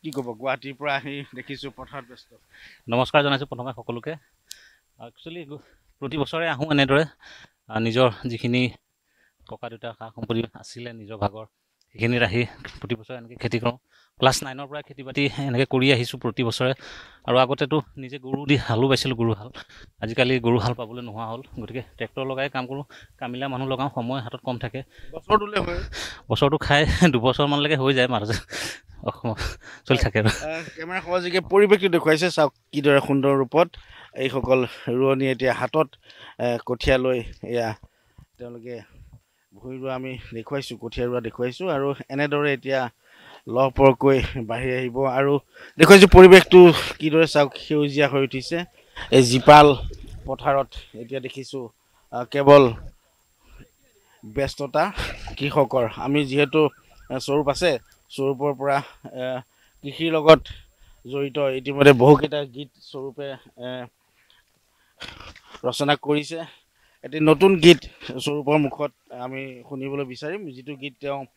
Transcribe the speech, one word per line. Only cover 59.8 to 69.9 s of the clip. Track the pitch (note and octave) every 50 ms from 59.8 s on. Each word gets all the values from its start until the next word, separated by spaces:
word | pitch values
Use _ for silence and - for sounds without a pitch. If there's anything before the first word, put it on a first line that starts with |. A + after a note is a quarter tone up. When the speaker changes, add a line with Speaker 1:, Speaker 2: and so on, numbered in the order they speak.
Speaker 1:
কৃষিৰ | - C#3+ C3+ - E3 E3
লগত | D#3+ D#3+ C#3+ D#3+ D#3+ C#3 - - - - - _ _ _ - _ - _ _ A#2+
জড়িত | C3 C#3+ C#3+ C#3 B2 D3
ইতিমধ্যে | C#3+ C3+ C3 C3+ B2+ C#3 C#3 C#3+ C#3+ C#3+
বহুকেইটা | C#3 A#2+ B2+ C#3+ D3 C#3+ D3 D3 D3 D3 C#3+
গীত | C3+ A#2+ C3+ D3 C3 _ _
স্বৰূপে, | - - - C#3 C3 C#3 B2 D3 C#3+ C#3 C3+ B2+ _ G#2 _ -
এ, | A#2+ B2+ B2+ B2+ B2 A#2+ _ _ _ _ _ _ _ _ _ _ _ _ _ _ _ _ _ _ _ _ _ _ - - - - - - - - _ _ - - -
ৰচনা | B2 B2 - C#3+ C#3 D3
কৰিছে। | - - C#3 D3 D3+ D3 - D#3+ E3 E3 - - _ _ _ _ _ _ _ _ _
এটি | - C3+ C#3 D#3
নতুন | D#3 D#3 D#3 C#3+ F#3 G3 G3
গীত | E3+ D3+ F3 E3+ C3 - - - - - - B2+ C3
স্বৰূপৰ | - D3+ D3 D3 C#3 C#3 D3 D#3
মুখত | D3 C3+ - - D3 C#3+ _ _ _ _
আমি | C3 B2 B2 B2+ C3 C3+ C3+ C3+ B2+ B2 A#2+ -
শুনিবলৈ | C#3+ C3 C3 C#3